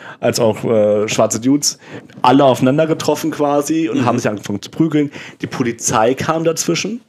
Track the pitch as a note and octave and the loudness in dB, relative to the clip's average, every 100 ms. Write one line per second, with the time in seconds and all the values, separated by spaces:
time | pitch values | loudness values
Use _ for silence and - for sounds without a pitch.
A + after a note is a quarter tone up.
0 | - - B2 B2 A2+ G#2 B2+ A2+ G#2 G#2 | -20 -4 -2 0 0 0 0 2 2 2
1 | G#2+ - A2 A2+ B2 C#3+ - - - - | 0 0 0 0 0 0 0 -6 -12 -20
2 | - - B2+ C3+ C#3 A#2 C3 D3 D#3+ D#3 | -18 0 4 6 6 4 2 2 0 0
3 | - D3 D#3+ C#3+ D3 C#3+ C#3+ D#3+ D#3+ C#3 | -2 -2 -2 -2 0 0 0 -2 -2 0
4 | A#2+ A#2+ A#2+ G#2 - G#2 - - D#3+ D3+ | 0 0 -2 -4 -6 -8 -4 0 2 2
5 | C#3+ - - - A#2 - A#2+ A2+ - A#2 | -2 -4 -18 -12 -8 -4 -4 -4 0 2
6 | A2+ C3+ - D#3+ E3 D#3+ - E3 F#3 A#3 | 2 2 -2 -2 0 -2 -2 -2 -4 -8